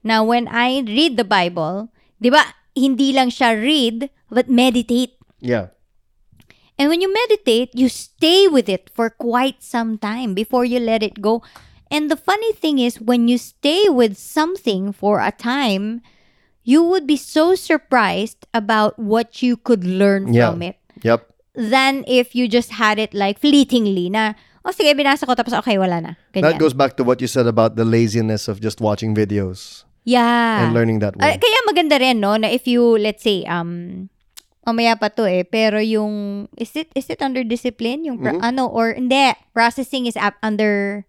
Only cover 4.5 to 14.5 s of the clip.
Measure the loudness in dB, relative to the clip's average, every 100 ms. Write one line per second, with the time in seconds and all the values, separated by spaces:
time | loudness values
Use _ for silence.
4.5 | 2 4 0 0 -2 -2 _ _ _ -4
5.5 | -4 -4 _ _ _ _ _ _ _ _
6.5 | _ _ -2 0 0 0 0 0 0 2
7.5 | 0 0 0 0 -2 -18 _ 4 6 6
8.5 | 4 0 -6 _ -4 -4 _ -2 0 0
9.5 | -4 -8 -6 -4 -6 -6 -6 -6 -4 -2
10.5 | 0 0 -2 0 0 -2 -4 -2 -2 -6
11.5 | -20 _ _ _ -4 -2 -2 -2 0 -2
12.5 | -2 -2 0 -2 -2 -2 2 2 0 -4
13.5 | _ 0 2 2 4 2 0 -6 -2 -2